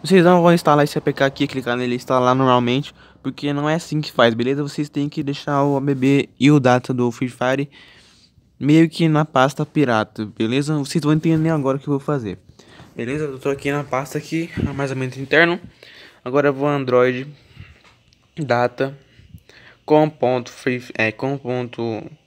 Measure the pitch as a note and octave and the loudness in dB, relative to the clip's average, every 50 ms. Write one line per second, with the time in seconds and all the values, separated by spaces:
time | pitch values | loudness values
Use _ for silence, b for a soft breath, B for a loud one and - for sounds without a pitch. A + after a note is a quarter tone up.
0 | - D3+ F#3 F#3+ E3 F3 F3+ F3 E3+ F3 E3+ E3+ - D#3+ D3 D3 D3 D3 - D3+ | 0 4 4 6 6 6 6 6 6 4 4 4 4 4 4 4 4 0 -2 -4
1 | - D3+ C#3 - C#3 C3+ C3+ - C#3+ C#3 - C3+ A#2+ A#2+ A#2+ B2 B2 B2 A#2+ B2 | -4 -4 -2 0 0 -2 0 -2 -6 -4 -4 -6 -4 -4 -4 -4 -2 -4 -4 -6
2 | B2 - C3 C3 B2 B2 B2+ C3 C3+ C3 B2 B2 B2 A#2+ B2 C3+ D3 - b b | -2 0 0 2 4 2 2 4 4 4 4 4 4 2 -2 -2 -4 -6 b b
3 | b b b b _ C3+ B2+ - - D3 C#3+ C#3+ D3 D3+ D#3 F3 - - D3+ D3+ | b b b b _ -10 -10 -6 -6 -4 -4 -2 -2 -2 -2 -4 -4 -4 -6 -6
4 | D3+ - - - A#2+ A#2 A2+ A2+ A#2+ B2+ C#3 C#3+ D3 C#3+ - - D3+ D3 _ D3 | -6 -4 0 2 2 2 2 0 -2 -2 -2 -4 -4 -6 -6 -8 -8 -6 _ -6
5 | C#3+ D3 - - D3 C#3 C#3+ - - - C#3+ C#3 C#3 C#3+ C#3+ C3+ C3+ C#3+ C#3+ C3 | -6 -6 -6 -6 -6 -6 -6 -8 -6 -2 0 0 2 2 0 0 0 -2 -2 0
6 | B2+ C3+ C#3 C#3 - - _ _ A#2+ C#3 D3+ D3 B2 B2+ B2 B2+ - - C3 B2 | 2 2 4 2 0 -2 _ _ 4 6 6 6 6 4 4 4 2 -2 -4 -2
7 | B2 A#2+ A#2 - C3+ B2+ A#2+ - C3 B2+ C3 C#3 C#3+ C#3 b b b b b b | -2 -2 -2 -4 -8 -8 -6 -4 -2 -2 -2 -2 -4 -8 b b b b b b
8 | b b b b b b b b _ _ _ _ B2+ C#3 D3+ D#3+ E3 D#3+ - - | b b b b b b b b _ _ _ _ 0 4 4 4 4 2 2 -2
9 | E3+ D#3+ D#3 D3+ D#3 - - C3 B2+ C#3 C#3 - D3+ C#3+ _ D#3+ C#3+ B2 A#2 A2 | 0 2 2 0 0 0 2 2 2 2 0 -4 -8 -4 _ -2 0 2 2 0
10 | G#2+ - _ - A2 G2+ - - A2+ A2+ A#2+ C3+ D3 C#3+ D#3 D3+ C#3 C3 - E3+ | -2 -4 _ -10 -10 -10 -6 -4 -4 -2 -2 -2 -2 -2 -4 -4 -4 0 2 2
11 | C#3 D3 D#3 D#3 - E3 D#3+ D#3 D#3 D#3+ E3 D3+ C3+ C3+ C3+ C#3 - D3 C#3+ C3+ | 4 4 2 2 2 2 2 2 2 0 0 0 0 0 -2 -2 -2 -2 -4 -2
12 | C#3 - D3+ C#3 A2+ G2+ F2+ - _ - B B B B B B B B B - | -2 -2 -4 -2 -4 -6 -10 -10 _ -20 B B B B B B B B B -10
13 | A#2 A#2 C3+ D3+ D#3 C#3+ C3 C3 - D3 C#3 C#3 - C#3+ C#3+ C#3+ C#3+ C3+ - B2+ | -8 -6 -4 -6 -6 -6 -8 -6 -4 -4 -4 -2 -2 -4 -2 -2 -4 -4 -4 -4
14 | C#3+ C#3+ - D3+ D3 - D#3 E3 E3 E3+ - - - C#3+ C#3 C#3 C#3 C3+ C3+ C3 | -4 -4 -8 -10 -8 -4 -6 -6 -6 -6 -6 -6 -6 -6 -4 -4 -4 -4 -4 -6
15 | C3 B2+ B2+ C3 C3+ C3+ C#3+ D3+ E3+ E3+ E3+ - - B B B B B B B | -6 -6 -8 -10 -6 -2 0 0 2 0 -2 -6 -8 B B B B B B B
16 | B B B B B B2+ B2+ D3 C#3 C#3+ C#3 C3 C#3 D3 C#3+ C#3+ C3+ B2+ B2 B2 | B B B B B -2 -2 0 0 0 -2 -2 -4 -2 -2 -2 -2 0 2 2
17 | B2 B2+ B2+ B2 C3+ D3 C#3+ b b b b b b b b b b b b b | 2 2 0 -4 -10 -12 -18 b b b b b b b b b b b b b
18 | _ _ _ _ _ _ _ - D#3 B2+ A#2+ A#2+ B2 A#2+ - - C3 C3+ C#3+ C#3+ | _ _ _ _ _ _ _ -10 -4 -2 0 0 0 -2 -2 -4 -6 -6 -6 -14
19 | b b b b b b b b b b b b b b b b _ - D3+ D3+ | b b b b b b b b b b b b b b b b _ 2 4 4
20 | D#3 D#3 D3+ _ - B2 B2+ B2+ A#2 - - - - C3+ B2+ B2 A#2+ - - - | 4 2 0 _ -2 -2 -2 -2 -6 -8 -18 -8 -6 -4 -4 -4 -8 -12 -4 -2
21 | A2+ A2 G#2+ - - C3 C#3 C3+ C3 B2 B2+ B2 B2 A#2+ A#2+ - A#2 A#2 A2+ G#2 | -2 -2 -2 -4 -6 -6 -6 -6 -6 -6 -6 -6 -6 -8 -8 -8 -6 -6 -6 -8
22 | - - D3+ _ _ | -10 -14 -20 _ _